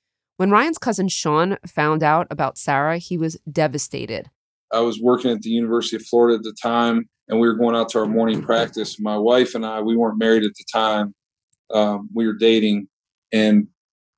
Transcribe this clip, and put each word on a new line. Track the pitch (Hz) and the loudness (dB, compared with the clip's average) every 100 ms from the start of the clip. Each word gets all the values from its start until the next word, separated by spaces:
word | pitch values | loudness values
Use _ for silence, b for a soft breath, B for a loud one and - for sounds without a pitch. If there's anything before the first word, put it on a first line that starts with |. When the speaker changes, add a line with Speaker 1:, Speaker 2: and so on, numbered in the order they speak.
| _ _ _ - | _ _ _ -2
Speaker 1:
When | 190 | 2
Ryan's | 208 302 320 | 4 2 -2
cousin | 247 196 185 | -4 -2 -4
Sean | - 160 151 180 196 180 | -2 0 0 0 -4 -6
found | - 151 156 | -2 0 0
out | 156 160 180 | 2 0 -2
about | 147 135 - | -4 -4 -4
Sarah, | - 139 151 170 | -2 0 0 -4
he | - 180 | -6 -4
was | 160 165 - | -4 -6 -6
devastated. | 147 151 127 - 135 117 104 - _ _ _ _ | -2 -2 -4 -8 -10 -8 -10 -12 _ _ _ _
Speaker 2:
I | 113 | -2
was | 117 107 | 0 0
working | 120 127 127 | 0 2 0
at | 110 | -2
the | 110 | -2
University | 117 113 117 113 110 | -2 0 -2 -2 -8
of | |
Florida | - 120 120 113 | 0 2 4 2
at | |
the | 110 107 | -4 -8
time, | 117 117 117 117 117 _ - | -2 0 2 0 -2 _ -4
and | 113 | 2
we | 117 | 2
were | |
going | 110 117 | 2 0
out | 117 113 | 0 0
to | 117 | -2
our | 107 | 0
morning | 113 113 110 | 0 0 -2
practice. | - 117 117 113 104 - | 0 0 -2 -4 -8 -6
My | 107 104 | -4 0
wife | 113 123 123 | 2 4 2
and | 117 | -2
I, | 110 110 | -6 -4
we | 107 117 | 0 0
weren't | 113 107 | 0 0
married | 113 113 | 2 2
at | 107 | 2
the | - - | -4 -6
time. | 113 110 107 104 - _ _ _ _ - | -2 0 0 -4 -8 _ _ _ _ -4
Um, | 110 104 101 - | 0 0 -2 -6
we | 113 110 | -2 -2
were | 104 | 2
dating, | 113 113 107 104 101 _ _ _ _ | 4 4 2 0 -4 _ _ _ _
and | 110 107 104 104 _ _ _ _ | 0 4 4 2 _ _ _ _